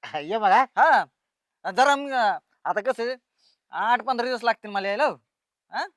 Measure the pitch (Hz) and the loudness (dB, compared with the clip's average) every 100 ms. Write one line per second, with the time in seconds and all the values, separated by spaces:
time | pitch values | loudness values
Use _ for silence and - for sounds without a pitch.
0 | - 156 151 220 214 202 262 - 294 254 | -10 -10 -6 -2 4 4 2 2 4 4
1 | 156 _ _ _ _ _ 170 190 269 277 | 0 _ _ _ _ _ -8 2 2 2
2 | 285 262 214 170 _ _ - 208 214 247 | 0 0 0 0 _ _ -6 -4 -2 -4
3 | 233 254 _ _ _ _ _ 160 208 240 | -6 -8 _ _ _ _ _ -6 0 0
4 | 220 247 240 247 226 226 214 202 196 208 | 0 -4 -2 -2 -2 -2 -4 -6 -4 0
5 | 285 151 _ _ _ _ _ 220 370 | 0 -2 _ _ _ _ _ -10 -10